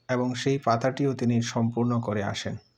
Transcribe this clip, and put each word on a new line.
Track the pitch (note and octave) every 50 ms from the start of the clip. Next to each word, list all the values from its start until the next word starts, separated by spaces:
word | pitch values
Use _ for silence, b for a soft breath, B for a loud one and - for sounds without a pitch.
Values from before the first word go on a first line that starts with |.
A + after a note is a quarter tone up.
| _ -
এবং | B2+ B2 B2 B2+ B2
সেই | - - C#3 C3+ C#3
পাতাটিও | - A2+ A#2 A#2+ C3+ C3 C3 - C#3+ C#3
তিনি | B2+ - A#2+ A#2 A#2+ A#2
সম্পূর্ণ | A#2 - - B2 A#2 A2+ A#2 A#2 A#2+ A#2+ A#2+ A#2
করে | A#2 G#2 G#2 G#2+
আসেন। | G2+ G2+ G#2 - - - - - - _ _